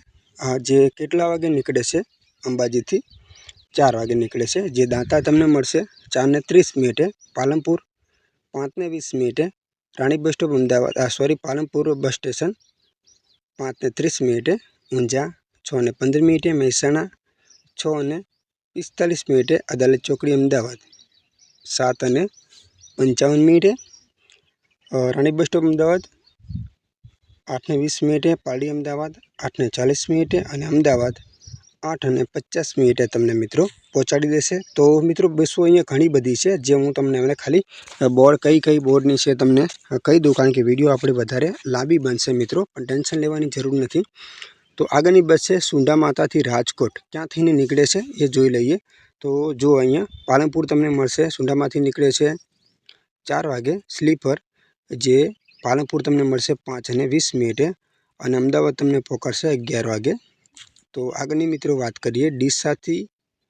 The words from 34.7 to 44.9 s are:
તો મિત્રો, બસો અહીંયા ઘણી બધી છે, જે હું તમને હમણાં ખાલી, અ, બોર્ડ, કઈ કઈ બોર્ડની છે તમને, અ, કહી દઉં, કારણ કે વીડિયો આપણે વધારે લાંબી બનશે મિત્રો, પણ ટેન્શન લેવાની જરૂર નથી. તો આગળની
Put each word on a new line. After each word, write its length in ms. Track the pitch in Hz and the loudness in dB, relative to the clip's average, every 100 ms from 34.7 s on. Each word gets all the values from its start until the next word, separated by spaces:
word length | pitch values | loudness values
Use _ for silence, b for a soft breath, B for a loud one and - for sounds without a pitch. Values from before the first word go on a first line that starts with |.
| - | 2
તો 240 | 147 156 | 4 6
મિત્રો, 280 | 165 160 185 | 2 2 0
બસો 340 | 156 160 - | 2 0 2
અહીંયા 200 | 170 175 - | 4 4 4
ઘણી 220 | 139 165 | 2 2
બધી 260 | 139 123 120 | 2 0 0
છે, 200 | 185 185 | -2 -2
જે 160 | 127 | 0
હું 180 | 139 139 | 2 2
તમને 260 | 139 135 131 | 0 -2 0
હમણાં 160 | 131 | -2
ખાલી, 280 | 143 135 175 - B B B | -2 0 0 0 B B B
અ, 80 | 131 | 2
બોર્ડ, 300 | 123 139 147 | 6 6 6
કઈ 180 | 147 156 | 4 4
કઈ 180 | 156 151 | 4 2
બોર્ડની 380 | 135 139 139 139 | 4 2 4 2
છે 180 | 143 | 0
તમને, 320 | 131 131 131 170 - _ | 2 4 4 2 -4 _
અ, 80 | 127 | -4
કહી 140 | - 165 | 4 4
દઉં, 160 | 147 | 4
કારણ 180 | 135 131 | 4 4
કે 100 | 127 | 2
વીડિયો 260 | 120 127 147 | 2 2 2
આપણે 240 | 135 135 | 2 0
વધારે 400 | 123 113 127 160 - 131 | -2 -2 -2 -4 -4 -6
લાંબી 320 | 123 139 165 | -4 0 0
બનશે 340 | 131 117 - | 0 -2 -2
મિત્રો, 320 | 123 117 175 | -2 -2 -2
પણ 200 | 202 - | -4 -8
ટેન્શન 340 | 127 139 143 160 | -6 -4 -4 -4
લેવાની 280 | 151 156 151 | -2 -2 -4
જરૂર 280 | 131 131 | -4 -2
નથી. 280 | 139 123 165 214 B B B B B B - | -2 -2 -2 -4 B B B B B B -6
તો 80 | |
આગળની 360 | 151 | 0